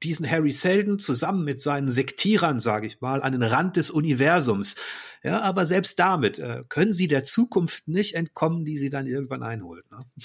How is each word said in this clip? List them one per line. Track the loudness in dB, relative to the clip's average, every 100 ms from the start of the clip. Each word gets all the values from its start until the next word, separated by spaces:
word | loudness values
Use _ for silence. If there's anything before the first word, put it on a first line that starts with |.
diesen | -6 -4 0
Harry | 2 2
Seldon | 2 4 4 2 0
zusammen | 0 0 0 0
mit | -2 0
seinen | 0 0 0
Sektierern, | 0 0 0 2 4 2 2
sag | 0 0
ich | -4 -8
mal, | -4 -2
an | 0
den | 0
Rand | 2 2 2 0
des | 0
Universums. | 0 0 2 4 4 2 0 0 -2 -8 -12 -16 -10
Ja, | -4 -2
aber | 0 0 2
selbst | 2 2 2
damit, | 2 2 0 -2
äh, | -8 -10 -6
können | 0 2
sie | 2 2
der | 2
Zukunft | 2 2 2 2 -2 -4 -4
nicht | -2 0 -2
entkommen, | -6 -2 -2 0
die | -4 -4
sie | -4
dann | -4 -4
irgendwann | -6 -6 -8
einholt, | -6 -8 -10 -16 -20
ne? | -20 -20 -10